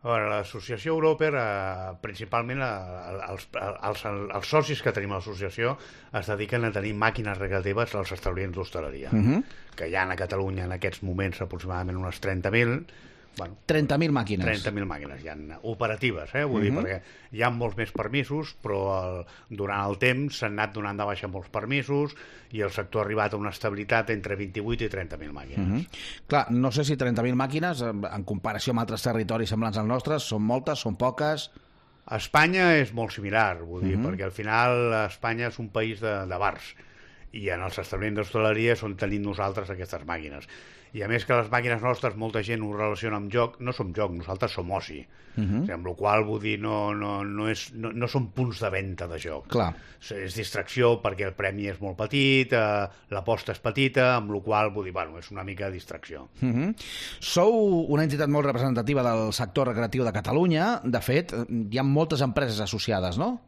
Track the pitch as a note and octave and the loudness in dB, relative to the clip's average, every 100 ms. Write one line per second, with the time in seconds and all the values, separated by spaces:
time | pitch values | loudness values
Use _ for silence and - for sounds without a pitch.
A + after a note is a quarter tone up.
0 | B2 A#2 G#2+ G#2 G2 G#2+ G2 A2+ B2+ D#3+ | 2 0 2 0 -4 -8 -8 -6 -2 2
1 | D#3 D3+ D#3 C#3+ A2+ G2+ F#2+ F#2 F#2 F2 | 4 4 2 2 0 0 -2 -4 -6 -8
2 | A2 F#2+ G#2+ A#2 A#2 C3+ C3 G2+ F#2 F2+ | -10 -10 -2 0 0 -2 -2 -4 -6 -10
3 | F2 F#2+ F#2 F#2+ - - G2 G2 G2+ G#2+ | -8 -8 -8 -10 -8 -6 -4 -4 -4 -4
4 | A2 G2+ G2+ G2 - D3+ D3+ C#3 B2+ G#2 | -4 -4 -4 -6 2 2 2 0 0 0
5 | G2+ G2 G#2 F#2+ G2 G#2 A#2 C#3+ - - | -2 -4 -6 -6 -6 -2 -2 -2 -10 -20
6 | - G#2+ F#2+ G2+ G#2+ B2 A2+ G#2 G2+ G#2 | -6 -6 -2 -2 0 0 0 0 -2 2
7 | A2 A#2+ G#2+ F#2+ G2 F#2+ F#2+ G2+ A#2 G#2 | 0 2 -4 -2 0 0 0 0 0 -2
8 | F#2 F#2 G2 F2+ F#2+ F2+ F2+ F2 D2+ C2+ | -4 -2 -2 -2 -4 -4 -6 -6 -8 -8
9 | C2+ A2 G#2+ E3+ C4+ - - - E2 F#2 | 2 4 6 4 0 -10 -16 -8 -2 0
10 | F#2 F#2 F#2 G2 F#2+ F#2+ F2+ F#2 F#2+ - | 0 0 -2 0 0 -2 -4 -2 -4 -4
11 | F#2+ F2+ G2 F2 F#2 F2 F#2 F2+ F#2 F#2 | -4 0 -2 -2 -8 -6 -6 -4 -4 -4
12 | F#2 - G2 F#2 F#2+ A2+ A#2+ C3 F3 - | -4 -4 -2 0 2 4 2 0 -6 -18
13 | - - - - F2 G2 - D#3 D3 D3 | -20 -20 -18 -10 -10 -10 2 2 4 2
14 | D#3+ C#3 G#2 G2+ F#2+ G#2+ F#2 G2+ G2 D2+ | 4 2 2 0 2 0 -2 -4 -4 -6
15 | C#2+ C#2 D#2+ D2+ D2+ D#2+ A2+ G#2 A2+ A2 | -10 -12 -12 -12 -12 -10 -8 -2 -2 0
16 | B2+ F2 D2+ C3+ C#3+ A2+ G#2 C3+ F#2 F#2+ | -2 -2 -4 -2 0 2 2 2 0 -4
17 | - - - A2 A#2 A#2 A#2 G2+ A2 - | -8 -20 -12 0 0 2 -2 -2 -4 -4
18 | G#2 C#3 C3 D3 D3+ - A2 G2 G2 F#2+ | -2 -2 -2 -4 -6 -10 -4 0 0 0
19 | F#2 F2+ F2 - - G2+ G2 G2+ G2+ G2 | -2 -6 -10 -16 -14 -6 -2 0 -2 2
20 | B2+ B2+ C#3+ - A2 G2+ G#2+ G#2+ G#2 G2+ | 2 2 -2 -4 -4 -2 -2 -2 -4 -2
21 | G#2 G2 G2+ F#2+ F#2+ G#2+ A2 C#3 C3+ C#3+ | -2 -2 -6 -8 -6 -6 -2 -2 0 0
22 | D3 - - - - A2 G2+ - F#2+ A2 | 0 -6 -18 -20 -10 -2 -2 -2 -2 -2
23 | G2+ A2 G#2 G#2 G#2 F#2+ A2 G2+ G#2+ A2+ | 0 2 0 0 -6 -4 -4 -4 2 2
24 | A2 A2 G2 G2 G2+ G#2+ G#2+ A#2+ A2 G2 | 2 -4 -2 -4 -4 -6 -4 -2 -2 -4
25 | F2 D#2 D2+ D2 C2+ D2 F#2 A2 F3 - | -8 -10 -10 -12 -6 -2 0 0 -2 -12
26 | - - - C#3+ - A#2+ B2+ A#2+ C#3+ C#3 | -14 -14 0 2 4 2 2 2 0 2
27 | B2+ A#2 A#2+ B2 C3+ D3+ F3 C#3+ A#2 G#2 | 2 2 2 2 0 0 -2 -2 -2 -2
28 | G2 G2+ F#2 G2 A2 G#2 - A#2 A2 A2 | -4 -4 -4 -2 -2 -2 0 0 2 2
29 | B2+ A2+ G#2+ A2+ A2 A2 A2+ G#2 G#2+ B2+ | 2 2 2 2 2 2 2 2 2 2
30 | D3 D3+ - A2 G#2+ B2+ D#3 C#3+ A#2 F#2+ | 2 0 2 2 2 2 0 -2 -2 2
31 | B2 B2+ D3+ D3+ - - _ _ _ _ | 0 2 0 0 -4 -14 _ _ _ _
32 | - A2 - D3+ D#3+ F#3 F3+ D#3+ A#2+ A#2 | -6 -6 2 6 6 6 6 6 4 0
33 | A2 - G2 G#2+ G#2+ E2+ E2+ F2 F#2+ G2 | -4 -4 0 4 4 2 -6 -2 0 2
34 | C3+ F#3 F#2+ F#2 G#2 A2+ B2 A#2+ A#2+ A2 | 0 -2 -4 -4 0 4 4 4 4 2
35 | G#2 - A#2 A#2 A#2+ - A2+ A2 A2 G#2 | 0 -2 -4 -2 -4 -6 -4 0 -2 -2
36 | A2 G2+ F#2 F2+ G2 - - - - - | -2 -2 -2 0 0 0 -12 -18 -20 -20
37 | - - - A2+ G2 F2 F#2 F#2 F2+ G2 | -20 -20 -14 -6 -2 -2 -2 -4 -4 -2
38 | G#2 G#2 G2 A#2 A2 G#2+ A#2 A2+ A2 F#2+ | -2 -2 0 2 4 4 4 2 0 -4
39 | G2+ G2+ G2+ G2 G2 G2 F#2+ F#2 F2+ F2 | -2 -2 -2 -2 -2 -2 -6 -8 -8 -10
40 | D2+ E2+ D2+ C#2+ - - - - - A2 | -6 -8 -6 -12 -16 -20 -20 -20 -14 -8
41 | G2+ A#2 - B2 A2 A#2+ A#2+ A#2 A#2+ A#2+ | 0 0 4 4 4 2 2 2 2 2
42 | B2 G#2 A2+ A2 G#2 A2+ G#2 G#2 G#2+ G#2 | 0 -2 -2 -2 -2 -2 -2 0 0 0
43 | A2+ G#2 G2+ A#2 A#2 - B2 B2 G2+ F2 | -2 -2 0 2 2 0 -6 -4 -4 0
44 | G2+ E2+ E2 F#2+ A2 - F2 F#2+ - D#2 | -2 -2 -6 -2 -2 -2 -2 -4 -4 -12
45 | C2 - - - G2+ G#2 F#3+ E2+ F2+ E2+ | -14 -20 -8 -2 2 2 0 -2 -6 0
46 | G2+ G#2+ G#2+ A2 G#2 G2+ G#2+ G#2+ G#2 G#2 | 4 4 4 0 -2 -2 0 0 0 -2
47 | G#2 G2+ G2+ G2+ G#2+ A2 - A#2+ A2+ A2+ | -2 -4 -4 -2 -2 -2 -6 -8 -6 -2
48 | A#2+ C#3 A2 B2+ B2+ F#2+ G#2+ F#2 G2 F2 | 0 0 0 0 -2 0 -2 0 -2 -6
49 | F2 E2 E2 D2+ - A#2 F2+ D#2+ - - | -6 -6 -6 -8 0 2 2 -2 -14 -20
50 | - G2+ F#2+ G2 G#2 G#2 - B2+ A#2+ A#2 | -10 -8 -6 -6 -4 -4 -4 4 6 6
51 | G#2+ F#2+ G2 - G2 G2+ G2+ F#2 G2+ F2+ | 2 -2 -4 -2 -2 -2 -6 -6 -8 -4
52 | G#2+ C#3+ C3+ C3+ B2+ A#2+ G#2+ G#2 G2 - | 0 4 6 6 6 4 4 2 0 -6
53 | - G2+ F#2 A2 - G2+ A#2 G#2+ C3+ C3+ | -6 -4 0 0 0 -2 -2 2 2 6
54 | B2+ B2 G#2 G#2 G#2+ G#2+ G#2+ G#2 F#2 F2+ | 6 4 0 -4 2 2 2 0 -4 -4
55 | D#2+ E2 - G2+ F#2+ F2+ G2 F#2 - E2 | -6 -8 -12 -10 -10 -6 -6 -6 -10 -14
56 | - D2+ B1+ - B2+ A#2+ E3+ A3+ - - | -12 -14 -14 -2 2 2 0 -2 -8 -12
57 | - - - E3+ G3+ A#3 G#3 F3 E3 D3 | -12 -8 0 6 6 8 6 4 4 4
58 | D#3 C#3+ D3 D3 C#3 A#2+ C3+ A#2+ A2 C#3+ | 4 2 2 4 4 2 2 2 2 2
59 | B2 A2+ A2 - G#2+ C#3+ B2+ A2+ A#2 B2+ | 4 2 0 0 0 2 2 2 0 2
60 | A#2+ G#2+ G#2+ C#3 F3+ D#3+ G3+ A#3+ B2+ A#2 | 2 0 0 4 4 4 2 2 0 0
61 | - C3+ F3 G#2+ A#2 A#2 G#2 A#2+ C3+ C#3+ | 2 2 2 -4 -2 -2 -2 0 4 4
62 | D#3+ D3 C3 A#2 C3 G#2+ G2+ A2 - G2+ | 4 2 2 2 0 0 -2 -2 0 2
63 | F#2 F2+ G3 B3 | 2 0 0 -2